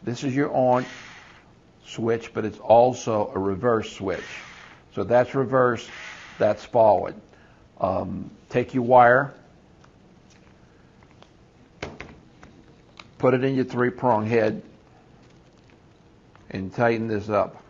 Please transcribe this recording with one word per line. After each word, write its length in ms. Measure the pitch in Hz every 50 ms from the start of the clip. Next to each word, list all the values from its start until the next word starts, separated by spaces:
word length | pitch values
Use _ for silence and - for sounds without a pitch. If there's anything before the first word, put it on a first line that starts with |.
| -
This 200 | - 123 123 -
is 120 | 143 123
your 160 | 139 143 - -
on 300 | 131 131 127 123 127 127 - - - - - - - - - - - _ - - _ _ _ _ _ _
switch, 480 | - - - 113 113 113 113 113 - -
but 120 | 110 110
it's 120 | 107 104 -
also 760 | - - 110 117 120 127 127 123 - - 113 107 104 - -
a 20 | 98
reverse 560 | 95 98 98 90 110 123 117 110 101 - -
switch. 300 | - 98 95 87 78 - - - - - - - - - - - - _ _ -
So 80 | - 101
that's 320 | 92 117 123 127 123 -
reverse, 520 | 139 131 107 123 131 127 123 120 110 - - - - - - - - - - - -
that's 260 | 117 107 104 - -
forward. 480 | - - 123 110 107 101 90 92 92 - - - _ - _ - - - _ _ _ _ -
Um, 520 | - 95 95 92 95 92 95 98 - - - - - _
take 240 | - 123 120 - -
your 100 | 131 120
wire, 500 | 117 127 123 123 120 123 131 143 139 - - - - - - _ _ - - - - _ _ _ - - - - - - - - - - - - - _ _ _ - _ _ - _ - - - _ _ _ - _ _ _ - _ _ - - - - - - - - - - - _ - - - - - - - - _ _ _ _ - - - - -
put 160 | - 127 127
it 80 | 127 127
in 100 | 135 135
your 120 | 131 127
three-prong 600 | 127 - 120 123 123 123 - - 127 117 107 110
head, 380 | 107 117 117 110 110 110 208 - - - - _ _ _ - _ _ - - - - - - _ - _ - _ - - _ _ - _ _ _ _ _ _ _ _ _ - - -
and 240 | - 95 95 95 -
tighten 340 | - 123 117 117 113 113 113
this 220 | 110 104 98 104
up. 320 | 107 101 92 92 - - - -